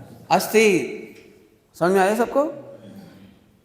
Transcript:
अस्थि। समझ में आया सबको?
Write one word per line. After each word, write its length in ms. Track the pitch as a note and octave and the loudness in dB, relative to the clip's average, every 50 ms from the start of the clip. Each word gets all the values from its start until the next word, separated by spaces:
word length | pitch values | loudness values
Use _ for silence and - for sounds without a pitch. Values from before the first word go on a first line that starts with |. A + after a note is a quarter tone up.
| - - - - - - | -20 -20 -20 -20 -4 0
अस्थि। 600 | D#3+ F3+ F#3 - - G#3+ A3+ G#3+ G3 E3 B2+ A2+ - - - - - - - - - - _ _ _ _ _ _ _ | 0 0 0 2 2 4 4 4 4 2 0 -4 -8 -12 -16 -18 -20 -20 -20 -20 -20 -20 _ _ _ _ _ _ _
समझ 160 | - D#3+ F3 | -4 -2 2
में 80 | F#3+ G3 | 2 2
आया 160 | F#3+ F#3+ G#3+ | 2 2 2
सबको? 280 | A3 A#3+ A3+ - C4 C#4+ D#4+ - - - - - - - - - - - E3+ - - - - - _ _ _ _ _ | 0 -2 -2 0 -2 -2 -2 -4 -10 -16 -20 -20 -20 -20 -20 -20 -20 -20 -20 -20 -20 -20 -20 -20 _ _ _ _ _